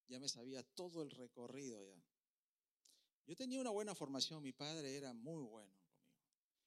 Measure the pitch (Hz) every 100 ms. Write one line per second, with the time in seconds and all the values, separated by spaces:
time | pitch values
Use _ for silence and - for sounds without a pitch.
0 | - 127 139 120 127 131 - - 180 165
1 | 143 131 123 123 120 135 135 107 98 90
2 | - _ _ _ _ _ _ _ - -
3 | _ _ - 175 254 262 247 208 214 175
4 | 139 135 - 156 135 127 147 160 139 139
5 | 135 117 135 160 117 110 98 98 _ _
6 | - _ _ _ _ _